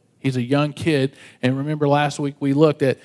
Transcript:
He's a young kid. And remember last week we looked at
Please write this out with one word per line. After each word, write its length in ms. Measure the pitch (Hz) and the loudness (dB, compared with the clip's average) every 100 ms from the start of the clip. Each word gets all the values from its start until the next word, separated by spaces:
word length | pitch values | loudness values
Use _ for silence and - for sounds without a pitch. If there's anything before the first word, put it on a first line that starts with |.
| _ _ | _ _
He's 180 | 139 127 | -4 -4
a 60 | |
young 300 | 120 143 151 | -2 -2 -2
kid. 440 | 143 165 147 135 - - - | -4 -2 0 0 -4 -20 -4
And 140 | 127 135 | -2 -2
remember 280 | 147 151 143 | -4 -2 2
last 320 | 143 147 143 | 2 0 -4
week 180 | 143 143 | -6 -4
we 140 | 139 | -2
looked 280 | 139 156 143 | 4 4 4
at 160 | 135 - | -2 -2